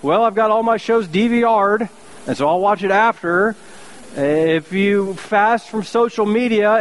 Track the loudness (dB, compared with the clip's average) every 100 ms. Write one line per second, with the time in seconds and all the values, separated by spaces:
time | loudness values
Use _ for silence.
0 | -2 2 2 2 2 2 0 -2 0 -2
1 | 0 0 0 2 2 2 2 0 -2 -10
2 | -20 -14 -8 -2 0 2 0 0 0 2
3 | 2 0 -2 0 0 -4 -14 -20 -20 -20
4 | -14 -4 -2 0 2 0 -2 -2 0 0
5 | -2 -8 -2 0 2 0 -4 -8 -4 0
6 | 0 0 0 0 0 2 2 2